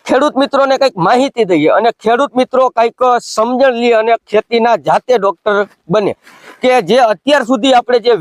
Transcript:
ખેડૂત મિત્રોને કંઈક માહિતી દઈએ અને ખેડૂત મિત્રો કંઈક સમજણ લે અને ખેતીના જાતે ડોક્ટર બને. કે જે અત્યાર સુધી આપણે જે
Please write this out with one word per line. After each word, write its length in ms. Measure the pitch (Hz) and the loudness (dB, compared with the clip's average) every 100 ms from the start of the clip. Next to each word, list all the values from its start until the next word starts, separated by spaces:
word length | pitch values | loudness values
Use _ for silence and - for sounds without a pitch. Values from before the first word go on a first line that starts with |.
| - | -2
ખેડૂત 260 | 269 294 240 | 0 0 -2
મિત્રોને 340 | 277 269 269 262 | -2 0 0 0
કંઈક 180 | 269 175 185 | -2 -2 0
માહિતી 400 | 247 269 233 190 | 0 0 -2 0
દઈએ 200 | 160 151 190 | 0 2 2
અને 120 | 226 - | 0 -2
ખેડૂત 300 | 214 240 277 247 | -2 0 -2 -2
મિત્રો 300 | 254 262 254 | -2 0 0
કંઈક 360 | 233 233 - 254 240 - | 0 -2 -2 -2 -2 -4
સમજણ 500 | 226 233 254 269 233 | -4 -2 0 0 0
લે 120 | 240 220 | 0 0
અને 140 | 226 226 - | 0 -2 -2
ખેતીના 460 | 214 - 233 233 202 135 | -4 0 0 0 0 0
જાતે 260 | 196 - 233 | -2 0 -2
ડોક્ટર 380 | 196 - 214 202 202 _ - | -2 -4 -4 -2 -4 _ -4
બને. 200 | 214 175 - - - - - | -2 -2 -6 -16 -20 -20 -4
કે 200 | 254 254 165 | 0 0 2
જે 100 | 247 226 | 2 2
અત્યાર 320 | 196 262 285 226 | 0 0 0 0
સુધી 280 | 254 262 247 | -2 2 2
આપણે 200 | - 240 | 2 -2
જે 80 | 226 202 | 0 0